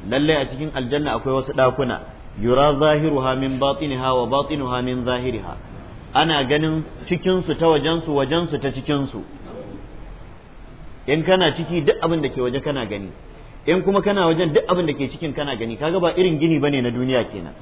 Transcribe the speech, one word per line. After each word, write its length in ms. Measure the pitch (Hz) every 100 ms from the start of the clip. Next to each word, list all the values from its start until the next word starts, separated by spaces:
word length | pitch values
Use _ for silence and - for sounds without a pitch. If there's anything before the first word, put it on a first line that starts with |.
| 95
Lalle 260 | 131 151 156
a 80 | 131
cikin 240 | 127 156 139
aljanna 400 | 123 147 147 113
akwai 160 | 135
wasu 180 | 131 127
ɗakuna. 460 | - 131 127 127 107 - - - -
"Yura 340 | 110 127 147 139
zahiruha 580 | 151 151 156 143 131 131
min 180 | 135 131
batiniha 560 | 139 139 151 127 131
wa 120 | 127 117
batinuha 540 | 139 143 151 127 123
min 200 | 127 127
zahiriha." 520 | 120 123 127 113 90 - - - - - -
Ana 300 | 139 160 151 131
ganin 380 | 147 156 156 147 - -
cikin 340 | 180 185 185
su 120 | 165 143
ta 80 | 165
wajen 340 | 156 143 165 160
su, 60 |
wajen 340 | 143 131 160 175
su 120 | 143
ta 100 | 135
cikin 360 | 131 131 147 139
su. 160 | 110 - - - - - - - - - - - - - - - - - - -
In 160 | 156
kana 280 | 160 185 165 139
ciki 260 | 156 175 147
duk 120 | -
abin 200 | 165 165
da 80 | 135
ke 100 | 131
waje 180 | 123 135
kana 240 | 151 139 110
gani. 240 | 104 95 - - - - - -
In 160 | 180
kuma 180 | 180 196
kana 240 | 196 202 170
wajen 260 | 160 175
duk 120 | 147 -
abin 180 | 180 165
da 80 |
ke 120 | 139 131
cikin 220 | - 160
kana 220 | 131 143 123
gani. 220 | 113 113
Kaga 220 | 151 180
ba 140 | 175 175
irin 220 | 185 156
gini 200 | 165 156
bane 220 | 143 139
na 80 | 123
duniya 340 | 120 127 127 104
kenan. 220 | 104 80 65